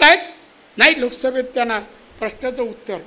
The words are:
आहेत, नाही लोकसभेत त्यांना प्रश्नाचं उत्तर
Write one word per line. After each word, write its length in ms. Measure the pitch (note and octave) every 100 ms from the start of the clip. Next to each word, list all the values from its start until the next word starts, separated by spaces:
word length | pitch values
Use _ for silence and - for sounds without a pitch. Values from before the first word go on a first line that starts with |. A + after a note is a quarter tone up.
आहेत, 180 | D4+ F#4+ - - - _ _ -
नाही 240 | B3+ D#4+
लोकसभेत 440 | B3 A#3+ C4 B3+
त्यांना 340 | B3+ B3+ A#3+ A3 G3+ - - -
प्रश्नाचं 440 | A3 - B3+ B3
उत्तर 360 | A#3 G#3+ - F#3